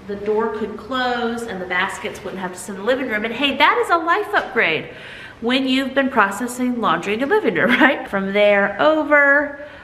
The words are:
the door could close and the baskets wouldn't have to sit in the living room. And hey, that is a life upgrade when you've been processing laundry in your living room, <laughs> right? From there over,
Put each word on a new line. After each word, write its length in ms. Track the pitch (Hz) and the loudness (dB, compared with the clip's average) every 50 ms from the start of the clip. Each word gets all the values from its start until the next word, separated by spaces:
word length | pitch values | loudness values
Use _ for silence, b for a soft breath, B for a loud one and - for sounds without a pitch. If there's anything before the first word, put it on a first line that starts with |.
| 196 | -10
the 100 | 190 202 | -10 -8
door 400 | 196 202 214 214 214 233 226 - | -4 -2 0 0 2 0 0 -2
could 220 | 214 220 196 - - | -4 -6 -6 -8 -10
close 640 | - - 254 254 254 247 247 240 233 233 233 226 - | -10 -6 -4 -2 -2 0 0 -2 -2 -2 -4 -4 -6
and 180 | - 190 185 | -8 -8 -8
the 60 | 180 | -6
baskets 580 | 180 180 180 190 190 - - - 196 175 - - | -4 -2 -2 -2 -2 -4 -6 -8 -8 -8 -8 -10
wouldn't 160 | 190 - 190 | -10 -8 -8
have 140 | 196 180 180 | -8 -8 -8
to 40 | - | -10
sit 160 | - - 196 | -10 -10 -10
in 60 | 185 | -4
the 60 | 202 | 0
living 220 | 226 269 262 277 - | 0 0 0 0 -2
room. 180 | 220 214 208 | -2 -2 -4
And 80 | 226 233 | -4 -4
hey, 220 | 233 285 277 269 277 | -2 -2 -2 2 2
that 180 | 294 339 427 466 466 | 2 4 4 2 2
is 60 | 440 | 2
a 80 | 370 339 | 2 0
life 340 | 320 339 339 415 415 415 - | 2 2 0 0 0 0 -2
upgrade 560 | 349 - - - 233 202 170 160 139 113 - B B B B B B B B B B | -2 -2 0 0 0 2 2 0 -2 -4 -8 B B B B B B B B B B
when 280 | - 233 254 277 269 262 | -2 0 0 0 2 2
you've 260 | 262 262 277 262 - | 0 0 0 0 0
been 140 | 277 277 254 | 0 0 2
processing 720 | - 247 202 196 196 - 254 240 - - 254 247 247 233 | 2 2 2 2 0 -4 -6 -6 -4 -2 -2 -2 -2 0
laundry 340 | 220 185 160 165 165 190 208 | 0 2 2 0 0 -2 -2
in 60 | 220 | -2
your 80 | 269 277 | 0 2
living 260 | 403 427 427 254 190 | 2 2 2 2 2
room, 160 | - 226 240 | 2 2 2
<laughs> 100 | 247 - | 4 4
right? 280 | 311 262 294 - - - | 4 4 4 2 -2 -4
From 240 | - 196 190 190 196 | -4 -4 -2 0 2
there 480 | 208 208 208 202 202 202 202 - - | 4 4 6 6 4 2 0 0 2
over, 840 | 269 302 311 311 302 285 294 294 285 277 277 294 294 285 B B B B B B | 2 4 4 2 2 4 4 4 6 6 4 4 2 0 B B B B B B